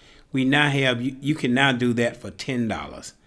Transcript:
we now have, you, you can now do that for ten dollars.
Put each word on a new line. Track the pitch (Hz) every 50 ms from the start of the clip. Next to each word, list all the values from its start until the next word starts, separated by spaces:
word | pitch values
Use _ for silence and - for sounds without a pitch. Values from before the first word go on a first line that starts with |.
| - - - - - _
we | - 135 131
now | 131 143 147 147 147
have, | 139 139 135 131 123 117
you, | 123 135 131 -
you | - 139 151
can | - - 127 120
now | 131 139 139
do | 127 117 123 123
that | 117 117 117 117 -
for | - - 98
ten | 92 - - - 131 123 117
dollars. | 107 95 76 73 73 73 - - - - _ _